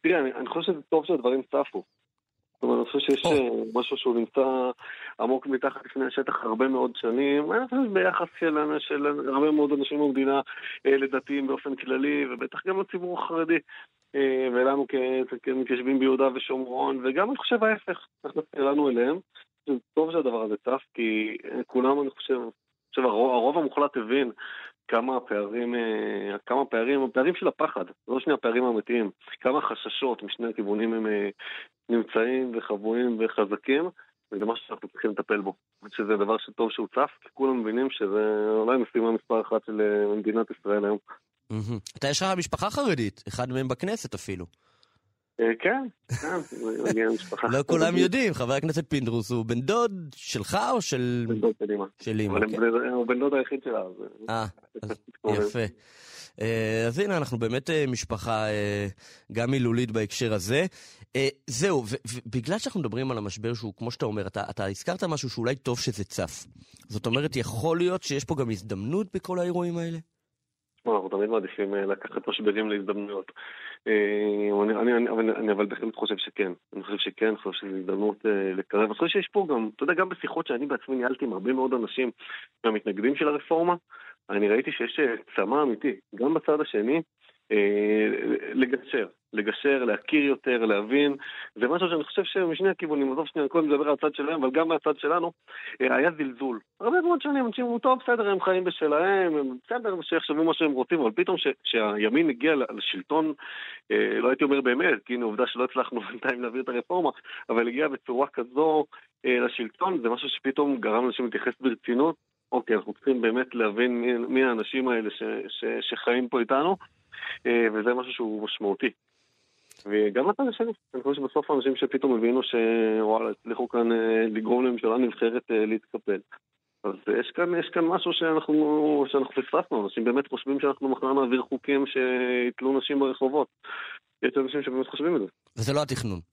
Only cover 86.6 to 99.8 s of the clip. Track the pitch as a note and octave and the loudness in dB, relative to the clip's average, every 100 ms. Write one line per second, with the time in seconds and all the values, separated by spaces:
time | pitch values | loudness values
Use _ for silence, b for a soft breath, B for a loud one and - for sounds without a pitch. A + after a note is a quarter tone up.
86.6 | D3+ G#2+ G#2+ D#3+ D#3+ _ b b _ G#2+ | 0 0 2 0 -2 _ b b _ 2
87.6 | G2+ G#2 G#2 G#2+ G#2+ G#2+ A2 - - - | 4 4 4 4 2 0 -2 -2 -2 0
88.6 | B2+ C3 - C3 F#2+ _ _ G#2+ G#2 - | 2 0 -4 -4 -4 _ _ -4 -2 0
89.6 | C#3 C#3 A#2+ G#2 - D#3 C#3+ C3+ - B2 | 2 2 2 -2 0 2 2 0 0 2
90.6 | A2+ G2+ G#2+ C#3 C#3+ C#3 B B B - | 2 2 2 2 4 0 B B B -2
91.6 | B2 E3+ F3+ E3 D3 - F#3 G3 F3+ D#3 | 0 2 0 -2 -2 -2 -2 0 0 2
92.6 | F#3+ F3+ E3 D3+ C3+ C3+ D#3 E3 C#3 E3+ | 0 0 -2 0 0 0 -4 -2 0 2
93.6 | D#3 C#3+ C#3+ C#3+ D#3 D3 D3 D#3+ C3 C3+ | 4 2 4 2 0 0 -4 0 2 2
94.6 | E3 D#3+ - C#3+ D3 F3 E3+ - _ B | 2 2 0 0 2 2 0 -6 _ B
95.6 | B B B2+ B2+ D#3 D#3 C#3 A#2+ C3+ A2 | B B 2 4 2 0 -6 -4 -6 -6
96.6 | _ _ G#3 F4 E4+ E4+ D4 C#4 A#3+ A3 | _ _ 2 2 4 2 2 0 0 -2
97.6 | B3 A#3 C4 B3+ B3+ A#3+ G#3 G3 F#3+ F#3 | -2 0 2 2 2 2 2 2 4 2
98.6 | F3+ E3 D#3 D3 F#3 G3 F3+ D3+ C3+ B2+ | 2 0 2 4 4 4 4 2 0 -4
99.6 | _ A#3+ | _ -4